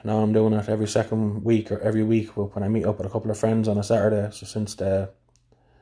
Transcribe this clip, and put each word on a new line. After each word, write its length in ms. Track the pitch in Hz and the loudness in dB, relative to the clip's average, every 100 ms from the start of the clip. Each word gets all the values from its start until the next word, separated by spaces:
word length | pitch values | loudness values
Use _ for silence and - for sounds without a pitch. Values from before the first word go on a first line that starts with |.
Now 140 | 107 107 | -2 0
I'm 140 | 107 | 2
doing 200 | 110 110 | 4 4
it 160 | 107 104 | 2 0
every 200 | 107 107 | -2 0
second 540 | 117 107 110 104 104 | 0 0 -2 -2 -2
week 300 | 110 113 104 | 2 0 0
or 80 | 104 | -2
every 220 | 110 110 | 0 0
week 280 | 110 113 110 | 2 0 0
wh-, 240 | - 101 | -6 -6
when 80 | 101 | -4
I 60 | 101 | -2
meet 160 | 110 | 0
up 140 | 92 104 | 0 -2
with 80 | 95 | -4
a 40 | |
couple 200 | 113 110 | -4 -4
of 80 | 104 | -2
friends 280 | 110 113 110 | 0 2 2
on 100 | 104 | 0
a 40 | |
Saturday. 480 | 101 113 107 104 104 | 2 2 4 4 0
So 140 | - - | -8 -10
since 280 | 110 104 | -6 -6
the 360 | - 98 95 95 - _ _ _ _ _ _ | -4 -2 0 -2 -10 _ _ _ _ _ _